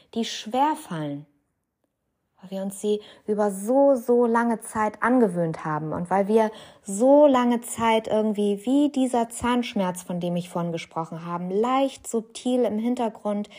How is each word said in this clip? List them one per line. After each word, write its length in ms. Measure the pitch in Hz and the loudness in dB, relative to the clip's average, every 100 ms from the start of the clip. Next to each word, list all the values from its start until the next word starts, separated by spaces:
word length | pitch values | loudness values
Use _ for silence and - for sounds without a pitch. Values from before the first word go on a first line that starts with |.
| _ | _
die 100 | 226 | -6
schwer 520 | 226 - - 247 285 302 | -6 -8 -6 0 0 0
fallen. 500 | - 165 151 143 151 _ _ _ _ _ _ _ _ _ _ _ | -6 -8 -6 -8 -14 _ _ _ _ _ _ _ _ _ _ _
Weil 140 | 185 190 | -12 -8
wir 60 | |
uns 180 | 196 - | -8 -4
sie 200 | 208 208 - - - | -2 -2 -4 -12 -4
über 240 | 208 208 | 0 0
so, 420 | 190 202 262 277 | -2 0 4 4
so 320 | 269 233 240 240 | 4 2 2 4
lange 360 | 233 233 226 | 2 0 -2
Zeit 420 | - 226 214 - | -4 -4 -2 -2
angewöhnt 600 | 220 254 220 175 170 160 | 2 4 2 2 -2 -4
haben 300 | 165 151 156 | -6 -4 -4
und 160 | 160 175 | -6 -2
weil 180 | 190 202 | 0 2
wir 220 | 220 220 220 - - | 2 2 -2 -18 -18
so 460 | - 196 254 285 294 | -10 0 6 8 8
lange 340 | 254 240 233 | 6 2 0
Zeit 460 | 233 - 226 226 220 | -4 -2 0 2 0
irgendwie 580 | 214 220 202 208 202 240 | 0 0 0 0 0 0
wie 240 | 277 294 | 2 2
dieser 400 | 277 254 240 233 | 2 0 0 -2
Zahnschmerz, 720 | - 240 240 240 208 185 180 | -2 -2 0 -2 -2 -2 -4
von 180 | - 180 | -8 -6
dem 160 | 175 175 | -2 -4
ich 140 | 175 | -4
vorhin 220 | 180 170 | -4 -4
gesprochen 520 | 165 - - 160 165 | -6 -8 -8 -8 -10
habe, 300 | 170 175 180 | -8 -8 -4
leicht 540 | 190 233 262 277 - - | -2 0 2 0 -2 -8
subtil 560 | 226 220 - 254 247 | -6 -6 -8 -2 0
im 160 | 226 214 | 0 0
Hintergrund 680 | 226 247 226 214 208 208 208 | -2 -2 -4 -4 -4 -4 -6